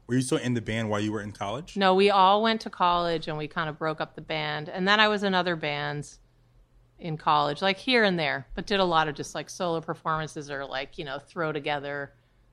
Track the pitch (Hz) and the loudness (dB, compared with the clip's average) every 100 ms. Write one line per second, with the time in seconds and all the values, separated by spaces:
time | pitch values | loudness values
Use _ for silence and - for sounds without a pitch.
0 | - 123 127 151 123 120 110 113 110 104 | -2 -2 0 0 0 -2 -2 -2 0 0
1 | 107 107 104 104 101 120 175 196 190 185 | 0 -2 -6 -8 -6 -6 -8 0 4 6
2 | 202 202 190 208 226 220 220 - 180 175 | 6 6 6 6 4 0 -4 0 2 2
3 | 175 165 165 151 151 - 156 151 160 156 | 0 -2 -4 -6 -6 -4 -6 -4 -4 -4
4 | 156 - 156 156 151 151 151 185 185 208 | -6 -8 -8 -6 -4 -4 -6 -2 2 6
5 | 214 208 202 185 175 165 156 147 147 147 | 6 4 2 2 2 0 -2 -2 -4 -4
6 | - - _ _ _ _ _ _ _ _ | -8 -14 _ _ _ _ _ _ _ _
7 | 175 156 - 151 147 147 190 190 - 247 | -8 -4 2 2 2 0 0 -2 2 4
8 | 208 175 147 139 - - 175 202 185 160 | 4 2 0 -2 -6 -10 -2 2 4 4
9 | 156 147 143 160 147 - 180 165 156 160 | 2 -2 -8 -10 -10 -6 -2 -2 -4 -8
10 | 165 160 156 160 143 139 135 131 139 - | -4 -4 -4 -10 -10 -10 -8 -8 -8 -10
11 | 147 139 - - 156 151 147 147 143 143 | -10 -10 -10 -4 -4 -2 -2 -4 -4 -8
12 | 139 _ _ _ _ | -10 _ _ _ _